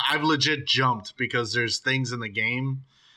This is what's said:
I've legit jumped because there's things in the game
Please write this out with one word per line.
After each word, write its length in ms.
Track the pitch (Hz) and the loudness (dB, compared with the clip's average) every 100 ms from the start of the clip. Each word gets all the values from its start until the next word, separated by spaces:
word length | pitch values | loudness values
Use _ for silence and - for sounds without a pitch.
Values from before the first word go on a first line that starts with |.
| 127 | 2
I've 140 | 151 | 2
legit 420 | 156 147 143 143 - | 2 2 2 0 0
jumped 520 | 131 131 110 - - | 2 4 2 -4 -6
because 340 | 120 123 110 | -2 0 0
there's 260 | 117 113 - | 0 0 0
things 340 | 135 131 120 | 0 0 0
in 80 | 123 | -4
the 80 | 110 | -6
game 560 | 101 110 123 135 135 - _ _ | -4 -2 -2 -2 -4 -8 _ _